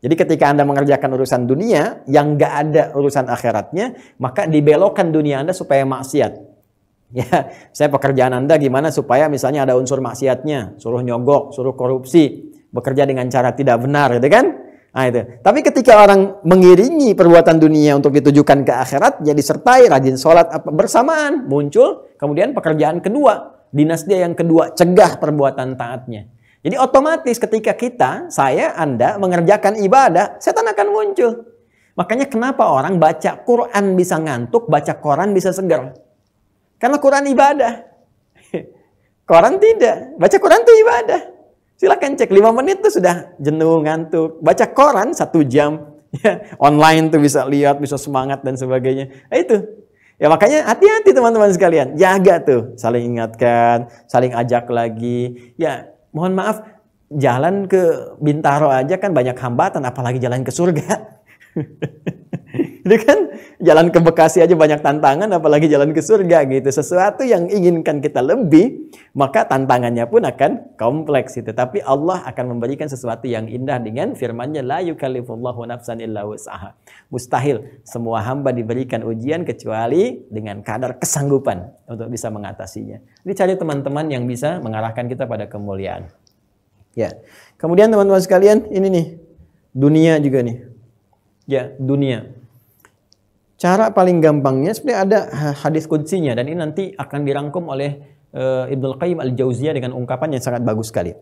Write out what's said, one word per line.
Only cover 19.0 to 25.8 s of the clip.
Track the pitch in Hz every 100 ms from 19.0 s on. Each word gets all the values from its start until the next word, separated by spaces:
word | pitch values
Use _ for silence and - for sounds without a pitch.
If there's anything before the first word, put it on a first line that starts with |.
| 214 -
jadi | 151 147
sertai | - 156 - 254 240
rajin | 165 135 131
sholat | 156 170 170
apa, | 156 160
bersamaan, | 156 139 214 262 320 294 294 240
muncul | 139 147 208 285 320 -
kemudian | _ 147 147 220
pekerjaan | 247 - 156 151 170
kedua, | 190 247 269 208 - _ _
dinas | 147 151 - -
dia | 190 170
yang | 170
kedua, | 170 165 160
cegah | - 170 180 180 127
perbuatan | 151 147 135 135 127
taatnya. | 127